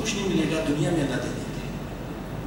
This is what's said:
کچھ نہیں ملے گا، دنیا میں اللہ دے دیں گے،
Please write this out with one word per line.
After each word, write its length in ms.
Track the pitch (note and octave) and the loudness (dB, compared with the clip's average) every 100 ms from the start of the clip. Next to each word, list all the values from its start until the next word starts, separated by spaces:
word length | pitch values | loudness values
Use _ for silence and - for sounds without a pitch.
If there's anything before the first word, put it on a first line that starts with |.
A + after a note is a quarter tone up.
کچھ 120 | - | 0
نہیں 140 | G3+ F#3+ | 0 2
ملے 280 | E3 D#3+ D#3+ | 4 4 2
گا، 40 | D3 | 2
دنیا 220 | D3 D3+ | 2 4
میں 100 | E3 | 4
اللہ 160 | C3+ B2+ | 2 0
دے 120 | - - | -2 -4
دیں 80 | - | -4
گے، 140 | - - - - - - - - - | -6 -4 -6 -6 -6 -8 -8 -6 -6